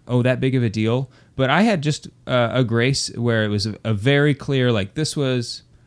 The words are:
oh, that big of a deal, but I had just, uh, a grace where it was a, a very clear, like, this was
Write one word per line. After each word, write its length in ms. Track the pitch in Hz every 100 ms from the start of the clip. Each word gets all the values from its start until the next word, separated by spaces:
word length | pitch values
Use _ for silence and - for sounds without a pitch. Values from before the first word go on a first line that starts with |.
| -
oh, 140 | 123
that 180 | 123 120
big 140 | 127 127
of 80 |
a 60 | 117
deal, 400 | 110 110 127 135 - _ -
but 140 | 131
I 140 | 160
had 180 | 226 180
just, 260 | 143 - - _ -
uh, 220 | 127 117
a 100 | 127
grace 460 | 113 117 127 135 - -
where 260 | 120 113
it 60 | 107
was 160 | 104 95
a, 100 | 98
a 100 | 113 104
very 380 | 127 143 147 139
clear, 360 | - 135 123
like, 220 | 110 98
this 240 | 156 151 151
was 460 | 135 123 117 - _ _